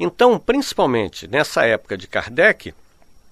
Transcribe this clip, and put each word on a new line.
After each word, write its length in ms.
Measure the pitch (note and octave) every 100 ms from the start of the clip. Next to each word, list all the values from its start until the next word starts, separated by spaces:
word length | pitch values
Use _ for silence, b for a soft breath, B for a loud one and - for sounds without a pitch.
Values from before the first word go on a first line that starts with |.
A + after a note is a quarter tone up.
Então, 360 | E3+ - B3 G#3+
principalmente 920 | - C#4 C4 - E3 A#2+ G2 - E2
nessa 360 | B2+ D3+ -
época 320 | A#2+ G#2+ - F#2+
de 120 | -
Kardec, 640 | G#2+ F#2+ B2 G3+ - - - - _ _ - -